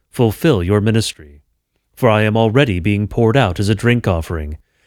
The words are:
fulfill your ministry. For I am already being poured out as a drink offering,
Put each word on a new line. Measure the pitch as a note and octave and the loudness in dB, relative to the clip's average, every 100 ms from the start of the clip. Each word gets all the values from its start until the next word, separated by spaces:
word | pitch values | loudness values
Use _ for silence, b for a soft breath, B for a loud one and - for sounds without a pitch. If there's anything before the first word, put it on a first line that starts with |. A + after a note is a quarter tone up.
| _ | _
fulfill | - A2+ G#2 E3+ G#2+ | -2 0 2 0 0
your | F2 G#2 | 0 0
ministry. | G#2+ A2 - - D2+ D2 _ _ _ _ _ | 2 0 -2 -8 -20 -20 _ _ _ _ _
For | - A#2+ | -2 0
I | G#2+ | 2
am | G#2+ A2 | 2 2
already | A2+ A#2+ C3+ F2+ | 2 2 0 0
being | G2 G2+ G#2 | -2 -2 -2
poured | - A2+ C3+ | 0 2 2
out | G#2 F2 | 0 0
as | G2+ | -2
a | |
drink | G#2+ A#2+ A#2+ A2+ | 0 0 0 0
offering, | E2 - E2 D2+ D2+ _ _ | -2 -4 -8 -8 -12 _ _